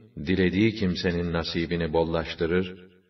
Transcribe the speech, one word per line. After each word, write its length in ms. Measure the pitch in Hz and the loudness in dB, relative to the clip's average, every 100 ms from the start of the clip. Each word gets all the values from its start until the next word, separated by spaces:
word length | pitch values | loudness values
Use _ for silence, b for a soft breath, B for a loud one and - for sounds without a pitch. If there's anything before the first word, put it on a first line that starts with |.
| - - | -18 -8
dilediği 600 | 76 92 90 92 110 107 | 0 2 4 4 2 2
kimsenin 580 | 95 82 92 87 87 | -2 0 0 0 -2
nasibini 600 | 82 80 87 82 85 80 | -2 -2 -2 -2 -2 0
bollaştırır, 1000 | 80 80 82 80 - 82 90 92 92 - - | 0 0 0 -4 -2 0 0 0 -6 -20 -20